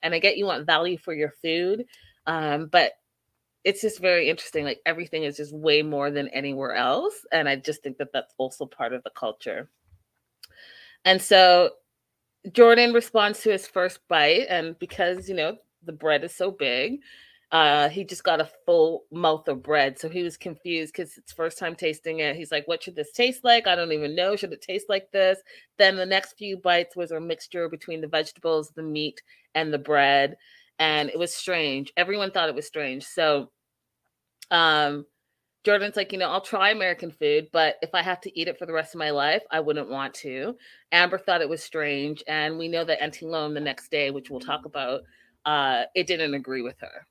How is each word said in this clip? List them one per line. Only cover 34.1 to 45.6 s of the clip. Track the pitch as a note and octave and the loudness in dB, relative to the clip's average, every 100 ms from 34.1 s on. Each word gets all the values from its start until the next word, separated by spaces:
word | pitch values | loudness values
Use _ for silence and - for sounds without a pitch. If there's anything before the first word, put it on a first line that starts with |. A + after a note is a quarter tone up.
| _ _ _ - | _ _ _ 0
um, | E3+ E3 D3+ D3 D3 D3 _ _ _ _ _ - | 4 4 4 2 -2 -10 _ _ _ _ _ 2
Jordan's | G#3 G3+ G#3 | 2 2 -4
like, | G3 | -6
"You | F#3+ | -4
know, | F3 | -2
I'll | F3+ | -4
try | F#3+ G#3 G3 | -4 2 2
American | G#3+ F#3 F3 F3 | 2 -2 -4 -8
food, | - D3+ D3 D3+ | -4 2 2 0
but | E3+ D#3 - | 0 2 0
if | D#3+ F#3 | -4 -2
I | |
have | E3+ F3+ | -2 -4
to | G3 E3+ | -8 -8
eat | E3 | -6
it | E3+ | -6
for | E3+ | -6
the | |
rest | E3 D#3 F3 | -6 -6 -6
of | |
my | D#3 | -4
life, | D3 C#3 F#3 - | 0 0 0 -2
I | D#3+ | -4
wouldn't | D3+ D3+ B2+ | -2 -4 -4
want | C3+ C3+ - | -8 -8 -10
to." | D3 C3 D3+ B3 - - _ | -12 -8 -8 -10 -18 -20 _
Amber | E3+ F3+ F#3 | 2 2 0
thought | - F3 | -2 0
it | D3+ | 0
was | D#3+ | -4
strange. | - D#3+ D3 C#3+ C#3+ D3+ - | -8 -6 -4 -4 -4 -8 -6
And | D#3 D3+ D#3+ | -4 -2 -4
we | E3 | -4
know | E3 E3 | -4 -2
that | D#3 | -2
Auntie | D3+ D#3 D#3+ | -2 -8 -8
Lome | D#3+ D3+ D3+ | -6 -4 -4
the | |
next | D3+ C3+ - | -6 -8 -6
day, | D3+ C#3 | -2 -2
which | C#3 C3 | -4 -10
we'll | C3+ | -14
talk | B2+ D3+ D3+ | -6 -8 -8
about, | D3 C3 C3 - _ _ _ D3+ | -8 -6 -6 -10 _ _ _ -2
uh, | D3+ | 0